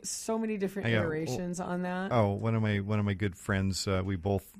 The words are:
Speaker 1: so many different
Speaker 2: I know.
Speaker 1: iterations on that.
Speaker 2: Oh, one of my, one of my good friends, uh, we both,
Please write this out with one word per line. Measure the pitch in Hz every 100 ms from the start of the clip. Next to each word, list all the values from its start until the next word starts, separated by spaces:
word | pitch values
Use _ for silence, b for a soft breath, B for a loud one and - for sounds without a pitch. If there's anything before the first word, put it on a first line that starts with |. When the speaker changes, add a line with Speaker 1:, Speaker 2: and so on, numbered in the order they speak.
Speaker 1:
so | - - - 226
many | 220 214
different | 190 196 117
Speaker 2:
I |
know. | 113
Speaker 1:
iterations | 104 156 160 127 175 175
on | - 180
that. | 180 180 190
Speaker 2:
Oh, | 123 101
one | 101 113 113
of |
my, | 107 101
one | 98 107
of | 104
my |
good | 95 101 87
friends, | - 98 95 92 -
uh, | 92 92
we | 92
both, | 92 98 -